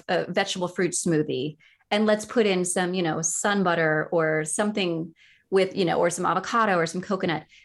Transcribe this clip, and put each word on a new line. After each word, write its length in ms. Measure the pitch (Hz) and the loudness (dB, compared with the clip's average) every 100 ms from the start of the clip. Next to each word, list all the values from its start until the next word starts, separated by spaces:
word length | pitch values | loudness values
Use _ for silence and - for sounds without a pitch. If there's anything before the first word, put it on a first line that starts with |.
| - | -2
a 240 | 170 - | -2 0
vegetable 360 | 180 - 190 175 | -2 -2 -2 -4
fruit 240 | 185 175 | -2 -2
smoothie, 640 | - 180 156 147 131 151 - _ _ - | -2 0 0 0 -2 -6 -10 _ _ -2
and 160 | 208 214 | 0 2
let's 200 | 214 - | 2 0
put 200 | 247 208 | 0 2
in 180 | 185 | 2
some, 300 | 180 196 175 | 0 -2 -2
you 80 | 185 | 0
know, 220 | 170 165 | -2 -2
sun 400 | 165 - 208 202 | -4 -2 0 2
butter 440 | 180 170 160 156 - | 2 2 2 0 0
or 340 | 170 156 156 156 | 0 2 0 -2
something 680 | - 208 214 180 165 165 - - _ - | -2 -2 0 -2 -2 -6 -12 -20 _ 0
with, 260 | 190 190 190 | 2 2 0
you 100 | 170 | 0
know, 120 | 160 | 2
or 140 | 175 | 0
some 160 | 165 175 | 0 0
avocado 500 | 170 185 240 220 180 | 0 0 0 2 2
or 80 | 165 | 0
some 160 | 180 | -2
coconut 440 | 180 190 180 151 - - | -4 -2 -2 -2 -6 -20